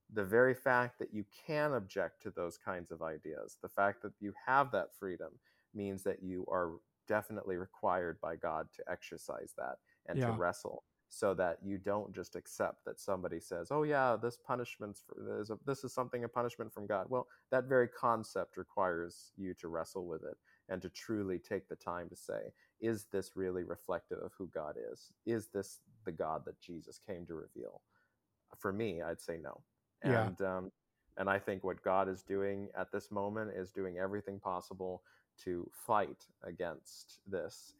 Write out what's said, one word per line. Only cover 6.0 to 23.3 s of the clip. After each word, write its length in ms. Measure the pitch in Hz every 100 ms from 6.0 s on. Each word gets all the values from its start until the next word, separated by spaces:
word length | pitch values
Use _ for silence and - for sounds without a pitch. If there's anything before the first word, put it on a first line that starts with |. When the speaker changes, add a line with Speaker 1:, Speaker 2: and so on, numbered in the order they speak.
Speaker 1:
that 200 | 98 -
you 220 | 92 92 -
are 300 | 92 87 82 _ _ -
definitely 500 | 107 - 107 - 90
required 640 | 95 - 104 92 87 82
by 140 | 78
God 380 | 82 82 78 78
to 180 | - -
exercise 640 | 90 - 82 - 67 - -
that 220 | 64 65 _ _ -
and 140 | 131
to 60 | 120
Speaker 2:
Yeah. 100 | 110
Speaker 1:
wrestle, 480 | 87 - - - - _ _
so 260 | - 104
that 280 | 92 90 82
you 160 | 98 98
don't 340 | 101 104 101
just 240 | 98 - -
accept 480 | - - 95 -
that 140 | - -
somebody 420 | - 92 90 82
says, 300 | - 87 85
"Oh 120 | 147
yeah, 340 | 151 143 131 110
this 200 | 117 -
punishment's 640 | - 123 120 - 107 98
for, 140 | - -
this 220 | 101 104
is 80 | 104
a, 80 | 104
this 200 | 139 135
is 80 | 127
something, 320 | - 123 123
a 40 | 117
punishment 440 | 120 120 - 110
from 140 | - 101
God." 220 | 101 95
Well, 200 | 127 - - _
that 140 | 127
very 240 | 127 131 120
concept 680 | - 123 113 107 95 87 -
requires 760 | 92 - 92 85 85 - - -
you 180 | 95
to 140 | 90 87
wrestle 380 | 82 82 95 87
with 180 | 80
it 140 | 73 - _ _ -
and 120 | 92
to 80 | 90
truly 480 | - - 110 98 87
take 300 | - 98 -
the 80 | 87
time 320 | - 87 87
to 80 | -
say, 360 | - 53 53 - _ _
"Is 260 | 110 110 -
this 300 | 98 95